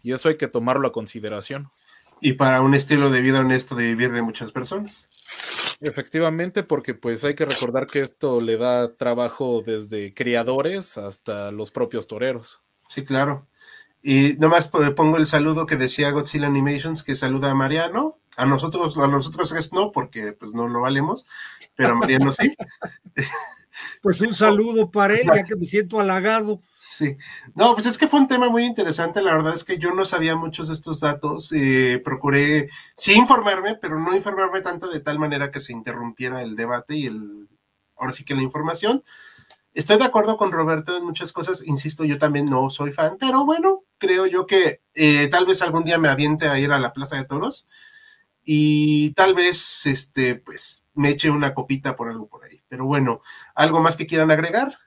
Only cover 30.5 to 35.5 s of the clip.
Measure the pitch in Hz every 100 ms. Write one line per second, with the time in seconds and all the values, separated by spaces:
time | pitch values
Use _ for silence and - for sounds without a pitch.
30.5 | 160 160 156 - 156 151 143 147 - -
31.5 | 156 135 131 127 123 - 135 143 139 147
32.5 | 151 143 - - - - 208 247 254 208
33.5 | 190 196 220 170 156 165 190 196 190 190
34.5 | 190 185 175 185 160 151 151 151 143 143